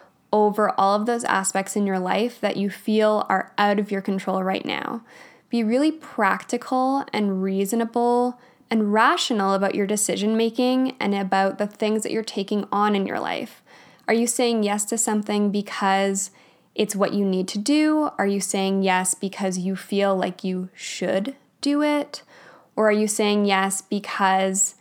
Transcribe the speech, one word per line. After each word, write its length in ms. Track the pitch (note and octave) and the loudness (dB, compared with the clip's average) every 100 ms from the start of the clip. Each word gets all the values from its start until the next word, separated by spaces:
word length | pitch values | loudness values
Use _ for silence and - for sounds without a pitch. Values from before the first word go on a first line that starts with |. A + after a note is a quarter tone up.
| - _ _ | -20 _ _
over 360 | G#3+ G#3 G#3 G#3 - | 2 2 2 0 2
all 160 | G3 G#3 | 2 2
of 100 | A3 | 0
those 180 | A#3 | -2
aspects 520 | B3 F#3+ F#3+ F#3+ F#3+ G#3+ | 0 0 0 -2 -2 -2
in 120 | G3+ | 0
your 120 | F#3+ | 0
life 400 | F3+ F#3+ A#3+ - | -2 -2 -2 -2
that 160 | G#3 - | -4 -2
you 120 | G3+ | -4
feel 560 | - - G#3+ G#3+ G#3+ - | -4 0 2 4 2 0
are 240 | F#3+ - - | -2 -2 0
out 220 | G#3 G3+ | 2 2
of 120 | G3 | 0
your 100 | G3 | -4
control 420 | F#3+ G3 F#3+ F#3+ | -2 -4 -2 -2
right 220 | F#3 F#3+ - | -2 -4 -4
now. 380 | C#2+ - A#3 - - - - _ | -6 -4 -8 -12 -20 -20 -20 _
Be 140 | A#3+ | -2
really 280 | A3 B3 D#4 | 2 2 2
practical 1120 | D#4 - - G3 F#3+ - A#3+ - B3+ C4 C#4 - | 0 -10 0 0 0 -2 -6 -2 0 2 0 -2
and 300 | - G3+ F#3+ | -2 0 0
reasonable 1000 | F#3+ F#3+ G3 A#3 A3+ A#3 A#3+ A#3+ B3 B3 - _ _ | 0 0 0 -2 -2 0 2 2 0 -4 -16 _ _
and 240 | A3+ G#3 | 0 2
rational 600 | G#3 B3 E4+ - A3 G3 | 4 4 4 0 0 2
about 220 | G3 G3 - | 2 0 0
your 120 | G3 | 0
decision 500 | G#3+ - F#3+ G#3 A3 | 0 -2 0 0 0
making 580 | A3+ A3+ B3 B3+ C4 - | 0 0 2 2 0 -2
and 140 | G3+ | -2
about 440 | G3+ F#3+ G3 G3 F#3+ | -2 0 2 0 0
the 100 | G#3 | -6
things 360 | - G#3+ G#3+ | -2 -2 -2
that 80 | G#3+ | -2
you're 100 | A3 | -4
taking 420 | G#3+ - G3 G#3 G3 | -4 -6 -4 -4 -2
on 240 | G3+ G#3 G3+ | 0 2 2
in 100 | F#3+ | 0
your 140 | - | -4
life. 420 | E2 - A#3 - _ - - - - | -4 -6 -8 -14 _ -20 -20 -12 -2
Are 60 | |
you 140 | A3+ A#3 | 0 0
saying 360 | - A#3+ A#3 | 0 0 2
yes 220 | G3+ G#3 - | 0 -2 -2
to 120 | A3+ | -2
something 540 | - G#3+ G#3 G#3 G#3 | 0 -2 0 0 0
because 800 | G3+ G3+ - G3 G3 G3 G3 F#3 - - _ _ | -2 -4 -2 0 2 2 -2 -6 -12 -20 _ _
it's 220 | - G#3 F#3+ | -4 -2 0
what 180 | G3 | 0
you 120 | G3+ G3 | 0 0
need 240 | F#3 F#3 | 0 -2
to 100 | G#3 | -4
do? 520 | G#3 D4+ D#4 D#4 D4+ - | 2 2 4 2 0 0
Are 100 | G3+ | 0
you 120 | G3+ | 0
saying 440 | F#3+ G3+ F#3+ G3 | -2 -2 0 2
yes 300 | F#3+ F#3 F#3 | 2 2 0
because 440 | - G3 - G3 F#3 | -4 -6 -4 -4 -2
you 180 | F3+ F#3+ | -4 -6
feel 400 | - G3+ G3 F#3+ | -4 0 2 2
like 300 | F#3 F3+ F#3+ | -2 -4 -4
you 240 | F#3 F#3 | -4 -6
should 600 | - - - F3+ F#3+ A3 C4+ _ _ | -10 -12 -6 -2 -2 -2 -8 _ _
do 220 | C#4 C#4+ | -2 0
it? 420 | D4 D4 C#4+ - - - - - _ - | 0 0 -4 -12 -18 -20 -20 -20 _ 0
Or 100 | G#3+ | 2
are 60 | |
you 140 | G#3+ G#3+ | 4 0
saying 360 | - G#3 G#3 | 0 2 2
yes 380 | G3+ F#3+ F#3+ G3 | 2 2 0 -2
because 920 | - G#3 - - F#3+ F#3+ F#3+ F#3+ - - | -4 -6 -4 0 2 4 2 0 -2 -4